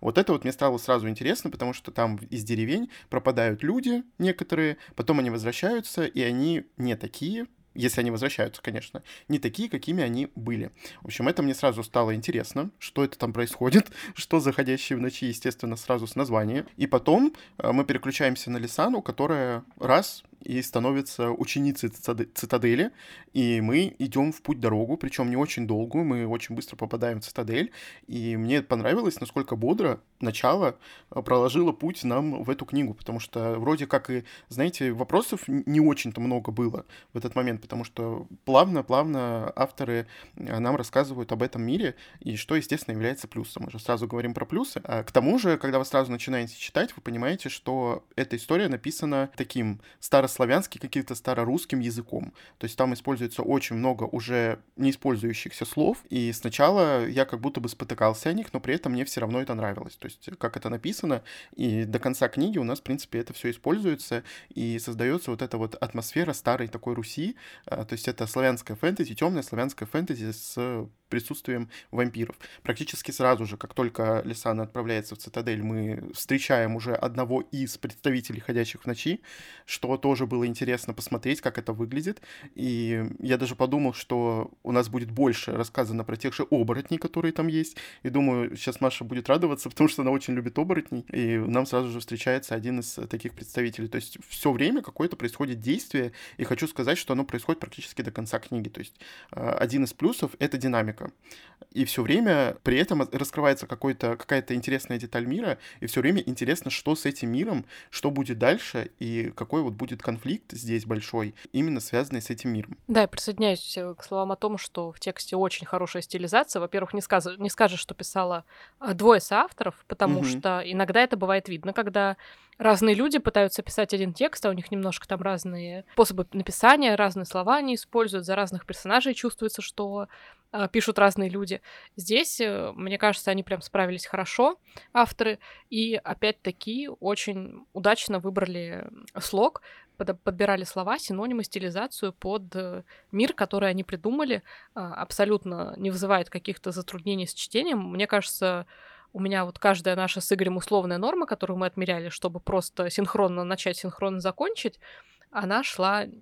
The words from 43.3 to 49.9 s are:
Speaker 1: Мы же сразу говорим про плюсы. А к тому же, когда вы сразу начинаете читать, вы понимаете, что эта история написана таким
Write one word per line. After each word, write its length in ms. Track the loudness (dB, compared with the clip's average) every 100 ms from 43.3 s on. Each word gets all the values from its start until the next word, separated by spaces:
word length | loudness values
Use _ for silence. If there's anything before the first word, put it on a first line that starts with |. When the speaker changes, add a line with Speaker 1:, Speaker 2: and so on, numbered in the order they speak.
| -8 -8 -8 -10
Speaker 1:
Мы 40 |
же 80 | -6
сразу 300 | -2 -2 -2
говорим 260 | -4 -4
про 100 | -4
плюсы. 360 | -2 -2 -2 -6
А 200 | -4 -4
к 80 | 2
тому 260 | 4 6 4
же, 180 | 4 2
когда 220 | 2 0
вы 60 |
сразу 260 | 2 2 2
начинаете 460 | -2 -2 -2 -4 -8
читать, 400 | -4 -2 -2 -4
вы 60 |
понимаете, 460 | -6 -2 -2 -2 -6
что 560 | -8 -4 -2 0 -2 -6 -4
эта 180 | -4 -4
история 320 | 0 2 2
написана 640 | 0 -6 -4 0 0 0 -4
таким 440 | -4 0 0 -2 -8